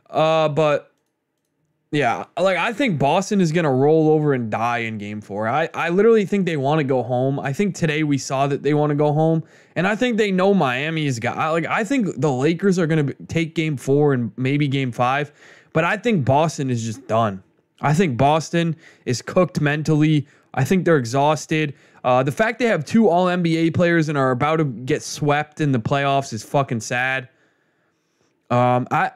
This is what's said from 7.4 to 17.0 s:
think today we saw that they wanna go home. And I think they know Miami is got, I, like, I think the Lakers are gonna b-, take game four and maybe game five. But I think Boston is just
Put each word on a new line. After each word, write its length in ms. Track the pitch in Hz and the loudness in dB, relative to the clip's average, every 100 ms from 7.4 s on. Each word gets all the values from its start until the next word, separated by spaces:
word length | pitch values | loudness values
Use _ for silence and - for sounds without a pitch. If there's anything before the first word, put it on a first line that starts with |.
| 135 | -4
think 220 | 135 208 - | -2 -2 -2
today 280 | 156 151 | -2 0
we 140 | 151 139 | 0 -2
saw 280 | - 135 143 | -2 -2 0
that 140 | 139 | 0
they 120 | 139 | 0
wanna 220 | 151 151 147 | 2 2 2
go 160 | 151 | 2
home. 320 | 147 160 165 - - _ 151 | 2 2 0 -4 -20 _ -4
And 120 | 190 | -2
I 80 | 220 | 0
think 220 | 247 220 | -2 0
they 140 | 208 | 0
know 220 | 185 196 | 2 4
Miami 540 | 196 135 123 151 160 147 | 4 2 0 -2 -2 -2
is 100 | 120 | -2
got, 180 | 113 104 | -4 -4
I, 120 | 156 | -2
like, 160 | 165 139 | -2 -2
I 180 | 170 | -4
think 360 | 226 277 180 - | -2 -2 -2 -2
the 100 | 151 | -2
Lakers 460 | 127 151 170 196 180 | 0 0 0 0 2
are 80 | 156 | 2
gonna 200 | 160 139 | 0 0
b-, 100 | - 165 | -6 -6
take 280 | 165 160 165 | -4 -4 -2
game 220 | 160 139 | -4 -4
four 360 | - 143 147 | 0 2 4
and 180 | 127 113 - | 2 -2 -4
maybe 300 | 131 143 147 | -2 0 0
game 240 | 139 131 | -2 -4
five. 400 | 117 123 143 147 _ - - _ | -2 0 0 -4 _ -20 -20 _
But 100 | 156 | -2
I 140 | 170 208 | 0 0
think 280 | 240 196 120 | 0 0 2
Boston 440 | 139 160 - 135 | 2 2 -2 -4
is 140 | 120 | -4
just 240 | 113 101 | -6 -10